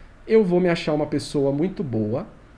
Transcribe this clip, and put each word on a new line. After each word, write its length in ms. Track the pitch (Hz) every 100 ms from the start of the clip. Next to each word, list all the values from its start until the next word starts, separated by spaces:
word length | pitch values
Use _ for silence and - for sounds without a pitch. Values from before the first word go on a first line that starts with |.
| - - -
eu 160 | 220
vou 160 | 196 180
me 80 | 180
achar 260 | 170 -
uma 120 | 151 147
pessoa 460 | 151 - 151 139
muito 320 | 143 185 196
boa 420 | 160 113 107 123 202 - -